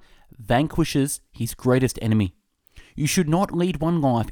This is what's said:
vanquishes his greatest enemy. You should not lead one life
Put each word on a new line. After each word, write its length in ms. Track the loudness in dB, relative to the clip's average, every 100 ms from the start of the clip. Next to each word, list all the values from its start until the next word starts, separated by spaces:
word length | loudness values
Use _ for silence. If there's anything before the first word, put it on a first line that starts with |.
| -10 -20 -20 -10
vanquishes 840 | 0 0 2 0 0 0 -2 -4 _
his 240 | -8 -8 -4
greatest 420 | 2 2 2 0
enemy. 340 | 0 0 0 -4 _ _ _ -20 -14 -4
You 120 | -2
should 220 | 0 2
not 240 | 0 0
lead 240 | 0 -2 -2
one 240 | -2 0
life 260 | 2 0 -2